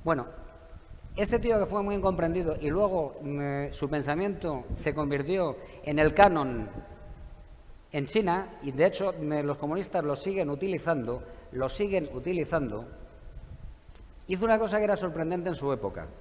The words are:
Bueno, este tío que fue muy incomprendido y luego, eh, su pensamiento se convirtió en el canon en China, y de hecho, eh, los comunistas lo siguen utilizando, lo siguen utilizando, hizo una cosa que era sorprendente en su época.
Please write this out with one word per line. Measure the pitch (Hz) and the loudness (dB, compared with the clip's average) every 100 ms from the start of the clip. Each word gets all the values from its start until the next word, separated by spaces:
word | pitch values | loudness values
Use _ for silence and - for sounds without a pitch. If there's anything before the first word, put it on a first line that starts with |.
Bueno, | 160 156 120 - - - - - - - - - | 2 0 0 -10 -14 -16 -18 -18 -16 -16 -12 -2
este | 202 233 | 2 2
tío | 233 220 | 4 4
que | 185 | 4
fue | 202 | 2
muy | 202 202 | 2 2
incomprendido | 190 180 170 170 165 147 | 2 2 2 2 0 0
y | 147 | 0
luego, | 160 208 185 143 - 147 | 4 4 4 0 -4 -4
eh, | 143 143 139 143 | -2 -2 -2 -4
su | - 143 | -4 -2
pensamiento | 151 135 151 202 190 175 139 - | 0 0 0 0 -2 -2 -4 -4
se | - - | -2 -2
convirtió | 147 147 143 139 190 170 127 - - | 0 0 0 0 2 2 -2 -10 -10
en | - 147 | -2 6
el | 156 | 6
canon | 151 196 165 135 120 104 - - - - - - - - - - - - | 8 8 8 0 -2 -6 -8 -12 -14 -14 -14 -14 -16 -18 -18 -18 -18 -8
en | 151 135 | -4 0
China, | 220 202 175 190 - | 2 4 2 -2 -8
y | 139 | -6
de | 131 180 | 4 4
hecho, | 196 190 | 6 -2
eh, | 170 151 151 | -2 0 0
los | 143 147 | 0 0
comunistas | 147 170 190 185 | -2 -2 0 0
lo | 147 143 | 0 0
siguen | 190 196 160 | 0 0 0
utilizando, | 143 190 170 165 156 117 127 - - - | 0 -2 -2 0 0 0 -4 -6 -16 -10
lo | 123 131 | -2 -2
siguen | - 208 190 151 | 0 0 2 0
utilizando, | 127 127 180 151 165 131 104 120 - - - - - - - - - - - - - - | -6 -2 -2 0 0 0 -4 -8 -14 -16 -16 -16 -14 -14 -14 -14 -14 -18 -20 -18 -18 -4
hizo | 185 226 | 0 4
una | 220 | 4
cosa | 220 208 | 6 4
que | |
era | 214 202 | 4 2
sorprendente | 180 165 160 180 175 | 0 -2 -2 0 -2
en | 160 | -2
su | 139 | 0
época. | 127 98 90 80 - | 0 -2 -4 -10 -12